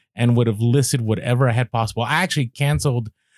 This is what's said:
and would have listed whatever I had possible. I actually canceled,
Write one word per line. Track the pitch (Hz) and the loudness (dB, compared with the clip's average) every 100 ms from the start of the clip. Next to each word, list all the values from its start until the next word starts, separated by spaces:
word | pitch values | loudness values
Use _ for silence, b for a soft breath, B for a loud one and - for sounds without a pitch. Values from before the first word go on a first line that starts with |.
| _ | _
and | - 120 120 | -2 2 4
would | 117 | 2
have | 107 | 2
listed | 117 135 131 127 | 2 2 2 -2
whatever | 110 110 120 123 131 | -2 -2 0 0 2
I | |
had | 117 120 | 2 0
possible. | 120 110 - | -2 -4 -4
I | 117 151 | -2 -2
actually | 185 151 120 | 0 -2 -4
canceled, | - 143 147 147 120 110 - _ | -2 -2 0 0 -2 -4 -14 _